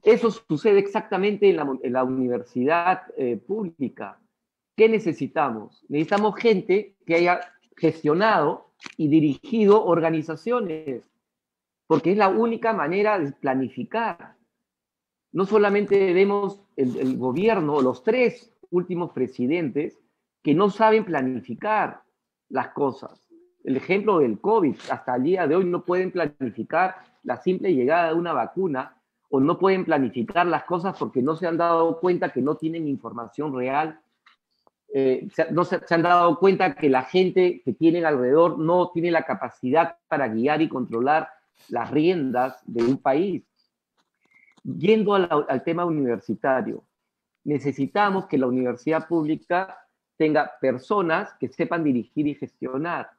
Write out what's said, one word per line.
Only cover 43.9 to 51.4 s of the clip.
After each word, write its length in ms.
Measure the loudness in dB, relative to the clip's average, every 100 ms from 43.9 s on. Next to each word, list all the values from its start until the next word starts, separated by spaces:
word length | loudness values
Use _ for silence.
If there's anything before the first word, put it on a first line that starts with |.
| _ _ _ _ _ _ _
Yendo 520 | -12 -2 2 2 2
a 60 | 0
la, 260 | 2 -2 -2
al 160 | -4
tema 200 | -2 -4
universitario, 1000 | -2 -2 -2 -4 -6 -4 0 -2 -2 -10 _ _ _ _ _ _
necesitamos 840 | -6 -4 -4 -4 -4 0 0 0 -2
que 100 | -2
la 100 | 0
universidad 600 | 0 -2 -4 -2 -4 -2
pública 720 | -2 -2 -4 _ -4 -4 -14 _ _ _ _
tenga 360 | 0 2 -2 -2
personas 720 | -4 -4 -2 -2 0 -2 -4 -10